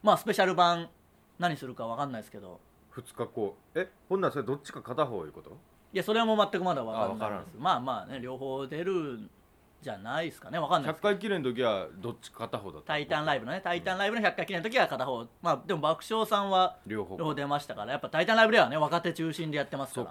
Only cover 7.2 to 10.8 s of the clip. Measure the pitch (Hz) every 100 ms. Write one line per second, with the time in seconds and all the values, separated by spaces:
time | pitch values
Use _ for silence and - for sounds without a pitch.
7.2 | 107 101 - - 160 147 131 113 - 135
8.2 | 123 131 135 131 135 156 175 185 151 117
9.2 | 104 - _ _ _ _ 135 101 107 143
10.2 | 165 - - 165 147 170